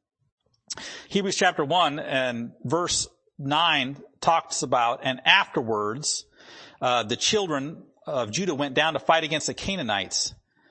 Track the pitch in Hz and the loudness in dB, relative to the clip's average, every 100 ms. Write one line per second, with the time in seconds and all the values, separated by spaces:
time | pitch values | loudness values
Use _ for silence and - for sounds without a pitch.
0 | _ _ _ _ _ _ _ - - - | _ _ _ _ _ _ _ -14 -14 -16
1 | - 196 196 - 185 170 143 170 165 147 | -4 -2 0 2 2 2 0 2 2 0
2 | - 139 127 120 117 - - 160 175 - | -2 0 0 -2 -6 -8 -2 0 0 -2
3 | - _ _ _ 139 147 170 151 127 143 | -4 _ _ _ -2 2 4 2 0 -6
4 | - _ - 165 - - 139 127 117 123 | -16 _ 2 2 2 -6 0 2 2 0
5 | - 123 - 185 190 - 113 107 104 120 | -4 -2 4 4 4 -2 0 0 -2 -4
6 | 156 - - _ - - - - 131 123 | -6 -6 -10 _ -20 -20 -20 -4 0 0
7 | 107 - - 214 190 147 139 - - _ | 0 -2 0 0 0 -4 -4 -10 -18 _
8 | - 147 113 110 190 139 143 135 156 151 | -6 -4 -2 -2 -2 -2 0 2 2 0
9 | - 165 160 151 - 131 - 196 127 101 | 4 4 4 -2 -4 -6 -6 -4 -2 -2
10 | 92 - - - _ _ _ | -2 -4 -4 -8 _ _ _